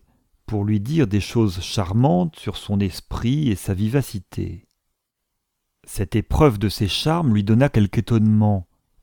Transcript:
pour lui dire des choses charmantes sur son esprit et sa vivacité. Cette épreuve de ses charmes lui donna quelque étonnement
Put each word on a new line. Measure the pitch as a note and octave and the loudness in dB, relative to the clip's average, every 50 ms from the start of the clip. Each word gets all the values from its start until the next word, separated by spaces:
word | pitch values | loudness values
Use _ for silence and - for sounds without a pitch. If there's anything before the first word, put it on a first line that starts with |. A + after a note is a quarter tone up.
| - _ _ _ _ _ _ _ _ | -10 _ _ _ _ _ _ _ _
pour | - A2 G2+ G2+ | -6 -4 -2 0
lui | G#2 G#2+ G#2 | 0 0 0
dire | G2+ B2 D#3+ E3 C3 | -2 -2 0 0 2
des | F#2+ G#2 G2+ | 2 0 0
choses | - - - A#2+ A2 G2+ F2 F#2 | -2 0 0 0 0 0 0 -4
charmantes | - - - A2+ F#2 E2 G2 A2+ - - F3 F3+ F3+ E3 - | -8 -6 -4 -4 -4 -2 0 2 2 2 2 0 0 -2 -6
sur | - - G#2+ - | -8 -10 -10 -10
son | - - - G2+ G2+ | -8 -6 -4 -2 0
esprit | G2+ F2+ - - - - - - A#2 A#2 C#3 D3+ C#3 A2+ | 0 -2 -4 -8 -12 -10 -8 -4 -2 -2 0 0 0 0
et | G2 | -2
sa | - - - G2 | -2 -2 -4 -2
vivacité. | F#2 G#2+ G#2+ B2+ C#3 - - - F#2+ - _ - G2+ F#2 F2+ F2 - - _ _ _ _ _ _ _ _ _ _ _ _ _ _ _ _ _ _ _ _ _ _ _ _ | -2 -2 0 0 0 -2 -2 -6 -12 -12 _ -8 -8 -8 -8 -10 -12 -18 _ _ _ _ _ _ _ _ _ _ _ _ _ _ _ _ _ _ _ _ _ _ _ _
Cette | - - - G2 - - | -10 -6 -6 -4 -2 -2
épreuve | G#2+ - - - - D#3 C#3+ G#2+ G2+ | -2 -2 0 2 4 4 4 4 2
de | A2+ G2+ | 0 -2
ses | - - A2 F2+ | -2 -2 -2 -2
charmes | - - - D3+ E3 F3 E3+ B2 G#2 | -2 -2 0 0 0 2 2 2 2
lui | G#2 G2+ | 2 2
donna | A2 A2 A#2+ C#3 C#3+ | 4 4 4 4 4
quelque | - A2 G2+ F#2+ - A#2 | 4 2 2 2 0 -2
étonnement | G2+ - A#2 A2 G#2+ G#2+ G#2+ G#2+ G#2+ G#2 G2+ F#2+ F2 - _ _ _ _ _ _ | -2 0 2 2 4 4 4 4 4 2 2 0 -4 -8 _ _ _ _ _ _